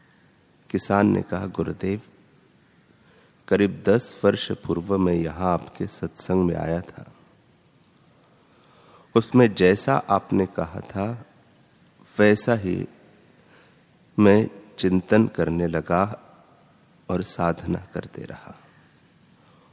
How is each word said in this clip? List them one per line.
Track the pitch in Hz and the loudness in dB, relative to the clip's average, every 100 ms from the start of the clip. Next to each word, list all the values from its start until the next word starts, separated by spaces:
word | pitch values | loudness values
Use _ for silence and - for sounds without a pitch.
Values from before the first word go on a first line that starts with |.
| _ _ _ _ _ _ - | _ _ _ _ _ _ -8
किसान | 98 - 101 101 | -6 0 2 4
ने | 95 | 2
कहा, | 95 92 95 | -2 -8 -8
"गुरुदेव, | 87 82 82 92 104 - _ _ _ _ _ _ _ _ _ _ _ _ _ - | -6 -6 -6 -6 -8 -10 _ _ _ _ _ _ _ _ _ _ _ _ _ -2
करीब | 95 101 - 98 | 2 2 0 2
दस | 117 - - | 2 0 0
वर्ष | 101 101 - | 0 0 -4
पूर्व | 101 - 85 98 98 | -6 -4 -4 -2 0
मैं | 90 | 2
यहाँ | 85 80 80 92 | 0 -2 -2 -2
आपके | 85 - - 104 | -2 -4 -10 -10
सत्संग | - 82 - - 92 | -8 -12 -8 -2 0
में | 90 82 | 2 -2
आया | 80 85 | -4 -6
था। | - - - - _ _ _ _ _ _ _ _ _ _ _ _ _ _ _ _ - - _ | -8 -18 -20 -20 _ _ _ _ _ _ _ _ _ _ _ _ _ _ _ _ -20 -20 _
उसमें | 117 - 127 117 | -2 2 4 4
जैसा | 95 90 101 - 139 | 4 4 4 0 -2
आपने | - 98 - 98 92 | 0 -2 0 -2 -2
कहा | - 80 87 | -4 -8 -10
था, | - 98 104 120 - _ _ _ _ _ _ _ _ - | -10 -8 -6 -8 -16 _ _ _ _ _ _ _ _ 2
वैसा | 104 104 - | 4 4 2
ही | 117 98 90 - - - _ _ _ _ - _ _ _ _ _ - | -2 -2 -6 -8 -14 -20 _ _ _ _ -20 _ _ _ _ _ 2
मैं | 104 104 113 - - - | 6 6 2 -8 -18 -2
चिंतन | 95 92 - 110 107 | 0 0 2 2 2
करने | - 82 85 85 | 0 -2 -2 -2
लगा | 82 78 87 104 - - - _ _ _ _ _ _ - | -2 0 0 0 -6 -20 -20 _ _ _ _ _ _ -6
और | 90 | -6
साधना | 92 - 85 82 - 87 - | -6 -2 -2 -2 -6 -8 -8
करते | - - - | -12 -12 -14
रहा, | - - - - - _ _ _ _ _ _ _ _ _ _ | -16 -18 -20 -20 -20 _ _ _ _ _ _ _ _ _ _